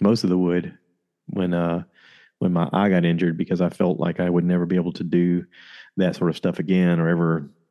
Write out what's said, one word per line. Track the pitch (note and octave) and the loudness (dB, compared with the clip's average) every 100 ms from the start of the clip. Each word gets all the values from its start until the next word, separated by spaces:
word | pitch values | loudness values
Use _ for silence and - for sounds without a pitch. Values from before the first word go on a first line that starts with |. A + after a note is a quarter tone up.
most | G2+ A2+ | 0 2
of | F#2 | 2
the | F#2 | 2
wood, | F2+ F2 - - _ _ _ _ - | 2 0 -4 -12 _ _ _ _ -10
when, | G2+ F2+ | -4 -2
uh, | F2 E2+ E2+ F#2 _ - - _ _ | 0 -2 -2 -6 _ -20 -20 _ _
when | F#2 | -2
my | E2+ F2 | 0 0
eye | F2 G2+ | 0 2
got | F#2 E2+ | 2 2
injured, | E2 F2+ E2 | 2 0 -2
because | - F2 | -4 -2
I | F2 | -2
felt | - F#2 - | 0 -2 0
like | E2 E2+ | -2 -2
I | F2+ | 0
would | F2 | 0
never | F2 F2+ E2+ | 2 0 0
be | F2+ | 0
able | E2+ | -2
to | - | -6
do | E2+ F2 F2 F2 - - - - - - | -2 2 2 0 -4 -14 -20 -20 -10 -2
that | F#2 - | -2 0
sort | E2+ | -2
of | D#2 | -2
stuff | - - | -4 -4
again | D#2+ F#2 F2+ E2+ | 0 2 2 2
or | E2 | 2
ever | E2+ E2 E2 C#2+ - _ | 2 2 0 -4 -16 _